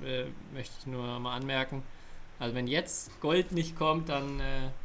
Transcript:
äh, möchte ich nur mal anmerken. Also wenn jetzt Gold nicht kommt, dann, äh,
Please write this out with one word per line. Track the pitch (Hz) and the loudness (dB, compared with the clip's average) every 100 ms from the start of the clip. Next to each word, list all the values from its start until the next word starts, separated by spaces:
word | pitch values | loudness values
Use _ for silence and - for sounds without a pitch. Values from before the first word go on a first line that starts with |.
äh, | 139 127 127 - - | -2 -2 -2 -6 -10
möchte | 139 120 - | -8 -8 -8
ich | 135 | -6
nur | 127 120 120 | -4 -2 -2
mal | 123 123 | -2 -2
anmerken. | 135 135 131 135 - - - - - - | 0 0 0 -2 -6 -10 -12 -10 -10 -4
Also | 120 | -2
wenn | 123 123 | 0 2
jetzt | 151 - - - - | 2 2 -4 -6 -2
Gold | 151 180 180 | 4 4 4
nicht | 170 165 - | 0 0 2
kommt, | 156 160 160 | 4 4 2
dann, | 139 139 139 | 0 0 0
äh, | 135 135 135 - | 2 4 4 0